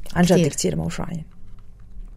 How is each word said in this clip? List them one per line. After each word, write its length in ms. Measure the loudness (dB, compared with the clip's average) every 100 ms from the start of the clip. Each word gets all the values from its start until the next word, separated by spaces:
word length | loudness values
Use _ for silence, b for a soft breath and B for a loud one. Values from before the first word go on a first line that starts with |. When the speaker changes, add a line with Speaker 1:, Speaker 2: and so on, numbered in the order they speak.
| -4 4
Speaker 1:
عن 60 |
جد 120 | 6
Speaker 2:
كتير. 160 | 6 4
Speaker 1:
كتير 260 | 2 -2 0
موجوعين. 460 | -4 -4 -6 -6 -10 -14 -14 -14 -16 -18 -16 -14 -14